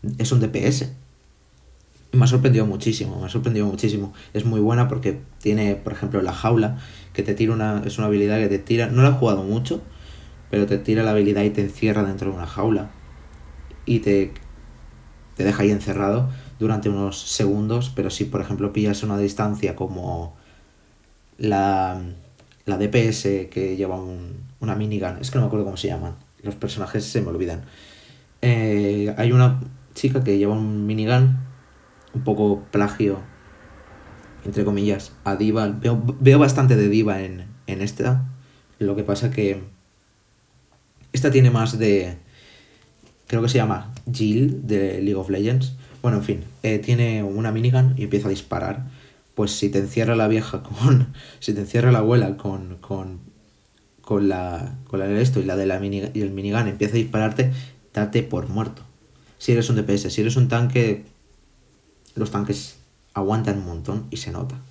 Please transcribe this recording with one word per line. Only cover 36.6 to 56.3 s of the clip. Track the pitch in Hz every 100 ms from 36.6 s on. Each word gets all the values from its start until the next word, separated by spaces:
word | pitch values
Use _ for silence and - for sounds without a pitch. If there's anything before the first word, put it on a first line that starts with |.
| 131 110
de | 101
D.Va | 107 104 95
en, | 92 92 92 117 -
en | 92
esta, | 104 - 123 131 - - - _ _ _
lo | 101
que | 101
pasa | 101 101 117
que | - 101 95 92 - _ _ _ _ _ _ _ _ _ _ _ _ -
esta | 131 143
tiene | 131 127
más | 120 113 107
de, | 110 101 90 85 - - - - _ _ _ _ - _ -
creo | 117
que | 120
se | 123
llama | 107 92 - - -
Jill | 123 107 110 139 - 104
de | 104 98 92
League | 98 95
of | 92
Legends. | 95 107 131 131 - - -
Bueno, | 123 104
en |
fin, | 101 92 - -
eh, | 113 104
tiene | 104 120 117 110
una | 101 101 110
minigun | 110 120 127 131 131
y |
empieza | 104 104 98
a |
disparar. | 95 - 104 92 101 127 - - _ _
Pues | - 101
si | - 104
te | 101
encierra | 98 - 113
la | 113 107
vieja | 110 107 -
con, | - 98 127 131 127 -
<laughs> | - -
si | -
te | 104
encierra | 101 117 123
la | 117
abuela | 107 123 98 101
con, | 101 95 92 90
con, | - 98 92 90 - _ _ _ _ _ _ _
con | - 104 101
la, | 90 90 85 - - -
con | 98
la | 98
de | 101
esto | 127 127
y |
la | 95 95
de |
la | 98 92
mini-, | 98 98 101
y | 110
el | 101